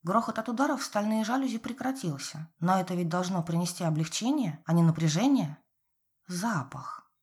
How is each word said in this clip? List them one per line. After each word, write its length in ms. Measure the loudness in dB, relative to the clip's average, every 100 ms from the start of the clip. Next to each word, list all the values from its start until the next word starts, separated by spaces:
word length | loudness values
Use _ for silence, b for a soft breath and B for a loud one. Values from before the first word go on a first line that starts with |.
Грохот 340 | 2 0 0 -4
от 100 | -4
ударов 340 | 0 0 0
в 40 | -2
стальные 380 | -2 0 0
жалюзи 340 | 0 0 0 -4
прекратился, 920 | -6 -4 -4 -2 -4 -4 -8 -10 -14 _
но 200 | 2 2
это 140 | 2
ведь 160 | 0 0
должно 320 | 0 0 -2
принести 420 | 0 0 0 -2
облегчение, 800 | 0 0 0 -2 0 0 0 -4 2
а 60 |
не 100 | 6
напряжение. 760 | 6 4 2 4 4 2 0 -6 _ _ _ _ _ _ _
Запах. 840 | -4 -2 -2 -4 -10 -12 -14 _ _